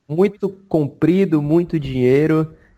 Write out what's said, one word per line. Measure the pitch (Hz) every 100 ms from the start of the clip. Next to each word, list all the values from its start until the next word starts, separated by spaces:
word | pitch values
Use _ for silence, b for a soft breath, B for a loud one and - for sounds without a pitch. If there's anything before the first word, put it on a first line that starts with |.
| -
Muito | 156 202 202 196 - -
comprido, | 160 143 - 156 185 190 156
muito | 147 165 175 165
dinheiro, | 135 131 123 139 156 156 160 b b